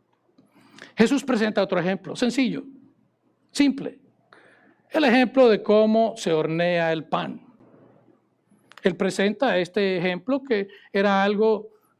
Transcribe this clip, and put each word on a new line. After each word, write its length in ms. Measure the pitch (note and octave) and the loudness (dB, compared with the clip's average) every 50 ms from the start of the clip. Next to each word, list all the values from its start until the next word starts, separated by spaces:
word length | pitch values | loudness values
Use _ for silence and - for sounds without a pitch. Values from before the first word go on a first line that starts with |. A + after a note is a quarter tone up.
| _ _ _ _ _ _ _ _ _ _ _ _ _ _ _ - - - - | _ _ _ _ _ _ _ _ _ _ _ _ _ _ _ -20 -20 -8 0
Jesús 280 | - A3 A3+ C#4 C4+ - | 2 2 2 2 -2 -2
presenta 360 | - B3+ G#3+ A3 G#3+ G#3+ G#3+ | -2 -2 0 0 -2 0 -2
otro 200 | G3 F#3+ F#3+ F3+ | -2 0 -2 -2
ejemplo, 340 | D#3+ F#3 G3 F#3+ - - - | -2 -2 -4 -6 -8 -10 -6
sencillo, 480 | - B3 A#3+ A#3 C#4 C4 G#3+ E3 C#3 - - - - _ _ _ _ _ _ _ _ _ _ _ _ _ _ | -4 -4 -2 0 0 -2 -2 -2 -6 -10 -14 -20 -20 _ _ _ _ _ _ _ _ _ _ _ _ _ _
simple. 480 | - - C#4+ C#4+ - - E3 - - _ _ _ _ _ _ _ - - _ _ _ _ _ _ _ _ _ _ | -2 0 2 2 0 -2 -8 -12 -14 _ _ _ _ _ _ _ -20 -20 _ _ _ _ _ _ _ _ _ _
El 120 | - D#4+ | -2 0
ejemplo 460 | D4+ C4 G#3+ C4 B3+ - - C4+ B3+ A#3 | 2 4 4 4 2 2 4 4 6 6
de 160 | G#3 - - | 4 2 2
cómo 500 | - G#3 G#3+ A3 G#3+ A3 A3 A3+ G#3+ - | 2 4 4 4 4 4 2 2 0 -2
se 160 | - - F#3 | -4 -2 -2
hornea 600 | E3 D#3 D3+ D#3 D#3+ E3 F3 F3 F3 E3+ E3 E3 | 0 0 0 0 0 0 0 0 0 0 0 0
el 120 | D#3+ D#3+ - | -2 -4 -4
pan. 340 | - - E3+ - C3+ - - - _ _ _ - _ _ - - _ _ _ _ _ _ _ _ _ _ _ _ _ _ _ _ _ - - - | -6 -6 -6 -4 -6 -10 -14 -16 _ _ _ -20 _ _ -20 -20 _ _ _ _ _ _ _ _ _ _ _ _ _ _ _ _ _ -10 -2 -2
Él 100 | G3 F3 | -2 0
presenta 640 | - G3+ F#3+ F3+ - G3 G#3 - - C#4 B3 F#3 F3+ | 0 -4 -4 -2 0 -2 -2 0 -2 -2 0 0 0
este 380 | F3 E3+ - G#3+ G3+ F#3+ F#3 | -2 -2 -2 -2 -2 -2 -2
ejemplo 460 | F3+ E3 F#3 F3+ F3+ - - C4+ C#4 C4+ | -2 -4 -4 -4 -6 -4 -4 -4 -4 -2
que 240 | C#4 A#3 G3+ G3 G3 - - _ _ | -4 -4 -4 -4 -8 -12 -20 _ _
era 320 | - G3 G3 G3+ G3 G3 G3 | -4 -2 0 2 2 2 0
algo, 460 | G3+ G#3 G3 A3 A3 A3 G3+ G#3 - _ _ _ _ _ | 0 0 0 0 0 0 -2 -6 -12 _ _ _ _ _